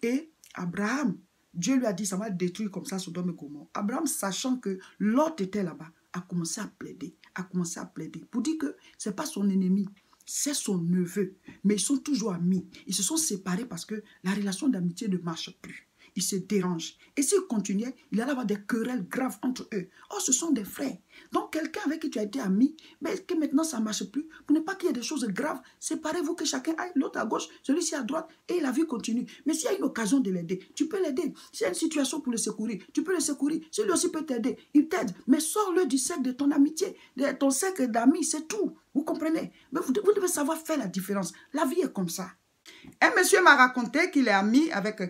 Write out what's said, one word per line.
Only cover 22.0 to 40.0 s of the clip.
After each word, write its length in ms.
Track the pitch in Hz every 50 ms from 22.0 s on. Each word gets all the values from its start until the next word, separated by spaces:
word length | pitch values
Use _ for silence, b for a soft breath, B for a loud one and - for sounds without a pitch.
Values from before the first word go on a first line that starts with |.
qui 100 | - -
tu 80 | - 233
as 60 | 214
été 160 | 208 - 269
ami, 340 | 240 190 190 202 254 302 311 B B B B B
mais 180 | - - - -
que 160 | - - 359
maintenant 280 | 320 302 - - 285 320
ça 160 | 320 - 226
ne 60 | 220
marche 200 | 220 208 - 214
plus, 220 | 190 - 269 320 - B B B
pour 120 | B 294
ne 40 | 311
pas 140 | 311 320 381
qu'il 140 | 381 349 349
y 20 |
ait 40 | 262
des 80 | 240 226
choses 220 | - 320 277 240 220
graves, 320 | 180 - 277 302 - 262 B B B B
séparez-vous, 560 | - - 311 - - 311 320 349 330 294 339
que 100 | - 320
chacun 300 | 277 - 262 254 311 320
aille, 140 | 320 - 359 359
l'autre 240 | 277 285 - - -
à 60 | 220
gauche, 200 | 220 - - - - B B B
celui-ci 320 | - 269 339 339 - 330
à 80 | 294 247
droite, 260 | 202 285 330 - B B B B -
et 100 | 339 349
la 140 | 311 262 226
vie 140 | 269 330
continue. 400 | 320 254 220 175 - 220 240 226 B B B B
Mais 80 | 285 320
s'il 120 | - -
y 20 | 494
a 100 | 403 -
une 60 | 285
occasion 340 | 269 - - 226 190 233 277
de 140 | 226 196 185
l'aider, 260 | 175 170 165 185 180 - - -
tu 140 | - 311 320
peux 120 | - 381
l'aider. 340 | 370 311 262 254 330 269 - B B B B
S'il 120 | - -
y 20 |
a 20 | -
une 60 | 359
situation 460 | - 330 320 - 294 269 262 - 311
pour 120 | - 254 233
le 60 | 226
secourir, 440 | - 220 202 - 214 226 226 180 B B B
tu 120 | - -
peux 100 | 381 381
le 60 | 339
secourir. 400 | - - 285 - 277 294 320 311 B B
Si 140 | B - 440
lui 80 | 403 349
aussi 180 | - - -
peut 140 | - 311 302
t'aider, 340 | - 262 233 214 262 - B B B B
il 140 | 294 302 311
t'aide. 240 | - 349 - 214 175 - - -
Mais 100 | 269 302
sors-le 480 | 311 - - 415 427 381 339 359 370
du 120 | 262 262 269
cercle 240 | - - 349 320 254
de 100 | 254 247
ton 180 | - 285 285
amitié, 460 | 302 294 277 302 311 - 370 - - B B B B
de 140 | 247 277 277 269
ton 180 | - 285 277
cercle 360 | 269 - - 381 381 - 262
d'amis, 380 | 240 214 233 226 254 320 349 294
c'est 240 | - - 311 311 -
tout. 280 | 403 440 370 277 - - _ _ -
Vous 120 | 269 -
comprenez ? 480 | - 330 - 294 320 - - - 175 b b b b
Mais 100 | - 330
vous, 120 | - - 262 403